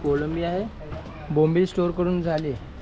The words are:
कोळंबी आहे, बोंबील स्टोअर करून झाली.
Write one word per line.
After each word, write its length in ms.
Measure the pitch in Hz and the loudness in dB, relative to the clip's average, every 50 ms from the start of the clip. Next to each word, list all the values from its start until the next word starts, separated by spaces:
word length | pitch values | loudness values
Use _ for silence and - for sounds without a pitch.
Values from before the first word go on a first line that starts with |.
| - | 2
कोळंबी 400 | 147 143 143 151 151 160 165 170 | 2 2 2 2 0 -2 -2 -2
आहे, 200 | 170 175 185 208 233 - - - - - - - - - - - - | 0 0 -2 -2 -4 -8 -12 -12 -10 -10 -10 -10 -12 -12 -12 -8 -2
बोंबील 360 | 156 147 156 156 165 170 185 | 4 4 6 6 6 4 4
स्टोअर 260 | 180 - - 175 175 | 2 2 0 0 0
करून 300 | 170 170 180 175 180 180 | 2 0 0 0 2 0
झाली. 320 | 170 170 165 151 156 151 131 117 - - - - | 0 0 0 0 0 -2 -4 -6 -8 -12 -14 -14